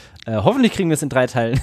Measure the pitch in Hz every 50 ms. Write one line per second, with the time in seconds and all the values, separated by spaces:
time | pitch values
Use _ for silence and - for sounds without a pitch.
0 | - - - - - - 113 107 98 156 233 277 247 208 - - 190 165 156 -
1 | 156 135 120 131 127 120 - 127 117 117 127 135